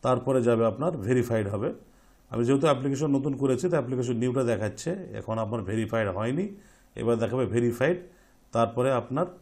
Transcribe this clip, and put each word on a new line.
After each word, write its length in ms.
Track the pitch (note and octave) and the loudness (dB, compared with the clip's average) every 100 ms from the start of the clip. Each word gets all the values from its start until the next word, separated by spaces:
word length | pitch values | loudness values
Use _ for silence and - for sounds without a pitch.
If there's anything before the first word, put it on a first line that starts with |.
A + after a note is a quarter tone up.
তারপরে 340 | C3+ B2 - C3 A#2 | 2 0 2 2 4
যাবে 160 | A2+ A2+ | 4 4
আপনার 200 | G#2+ D#3+ E3 G2 | 2 -4 -2 0
ভেরিফাইড 400 | B2+ A#2 A2+ G2 | 2 2 0 0
হবে। 140 | G2+ C3 - - _ _ _ _ | -2 -4 -6 -16 _ _ _ _
আমি 100 | A2+ A#2+ | -2 2
যেহেতু 200 | C#3 D#3 | 4 4
অ্যাপ্লিকেশন 400 | C3 C#3 C#3 D3+ C#3 | 2 0 -2 2 2
নতুন 160 | C#3+ C3+ | 0 0
করেছি 220 | C#3 B2+ F3+ | 0 0 0
তো 40 | E3 | 0
অ্যাপ্লিকেশন 380 | A#2+ B2+ B2 A#2 | 0 -2 -2 0
নিউটা 200 | B2 B2+ B2 | 0 0 0
দেখাচ্ছে, 400 | G#2+ G#2 G#2+ - G3 F3 G#2 | 0 -2 -4 -6 -6 -8 -10
এখন 160 | G#2+ A2 | -6 -4
আপনার 160 | A2 A2+ F#2 | -2 -4 -4
ভেরিফাইড 380 | A2 A2 A2+ G#2 F#2 | -2 0 0 -2 -2
হয়নি, 300 | A2+ C#3+ G3+ - - _ _ - | -2 -2 -4 -8 -20 _ _ -4
এবার 160 | A2+ A#2 | 0 0
দেখাবে 220 | A2 B2+ A#2+ | 0 0 0
ভেরিফাইড, 440 | A2+ A#2+ A#2 C3+ F3+ - - _ _ _ | 2 0 2 0 0 -6 -20 _ _ _
তারপরে 340 | A#2+ A#2 - B2+ B2+ | 0 0 2 0 0
আপনার 260 | A2+ C3 F3+ - | -2 -4 -4 -6